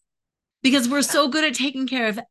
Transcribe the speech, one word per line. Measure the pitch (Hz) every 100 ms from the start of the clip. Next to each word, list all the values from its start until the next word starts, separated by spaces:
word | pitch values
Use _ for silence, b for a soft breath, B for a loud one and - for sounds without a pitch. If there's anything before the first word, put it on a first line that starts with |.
| _ _ _ _ _ _
Because | 269 277 240
we're | 285
so | 277 320 294
good | 302
at | 311
taking | - 277 262 262
care | 254 226
of | 208 -